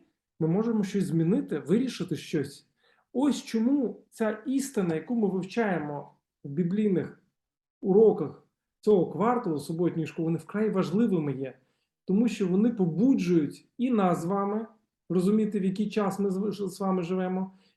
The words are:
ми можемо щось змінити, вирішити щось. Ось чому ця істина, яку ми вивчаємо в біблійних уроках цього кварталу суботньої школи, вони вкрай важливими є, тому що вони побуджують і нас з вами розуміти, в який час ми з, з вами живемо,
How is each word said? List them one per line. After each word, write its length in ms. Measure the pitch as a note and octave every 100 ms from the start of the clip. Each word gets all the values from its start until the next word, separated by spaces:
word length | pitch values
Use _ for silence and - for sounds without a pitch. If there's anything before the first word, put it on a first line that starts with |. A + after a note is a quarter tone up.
| _ _ _ -
ми 80 | D#3+
можемо 360 | F#3 A#3 G#3+
щось 220 | F#3+ G3+ D3
змінити, 540 | E3 E3 C4 - D3+
вирішити 560 | C3 A3 C4 - F3 D3+
щось. 520 | - D3+ B2+ - _ _ _ _ _
Ось 300 | B3 C#4+ -
чому 600 | - A3+ A#3 D4 G#3 - _
ця 320 | - G#3+ G#3+ -
істина, 500 | C4+ - G#3+ F3 D#3+
яку 200 | - A#3
ми 120 | G3
вивчаємо 840 | F#3 F3 A#3 G#3+ E3 D3 C#3+ - _ _ _
в 60 | C#3+
біблійних 720 | C#3+ E3+ G#3 G#3 E3 B2+ - _ _ _ _ _ _
уроках 640 | G3 F#3+ A3 G3+ C#3 - _ _ _ _ G#3+
цього 260 | G3 D#3
кварталу 480 | D3 A3 A#3+ F#3 D3
суботньої 480 | D#3+ E3 E3+ E3+ D3
школи, 180 | - E3
вони 120 | D#3+
вкрай 320 | - G#3 G#3+
важливими 640 | F#3 D3 F#3+ A#3 F3 D3
є, 240 | C3 C3+ - _ _ _ _ -
тому 220 | G3 A#3+
що 200 | - F#3
вони 220 | F#3 A#3+
побуджують 1000 | A#3 E3+ D#3 C4 A3 F3 E3+ C#3+ - _ -
і 140 | B3+
нас 300 | A3 F#3 E3+
з 40 | E3
вами 420 | G3 G3+ G#3+ A3+ _ _ _ -
розуміти, 500 | F3+ F#3 A3 G#3 G#3
в 60 | F#3
який 240 | F#3 G#3
час 300 | G#3+ G3 G3
ми 120 | G3
з, 240 | F#3 G#3 G3+ F#3+
з 120 | -
вами 240 | F#3+ F#3
живемо, 480 | E3+ F#3 F#3 F#3 F#3+ - _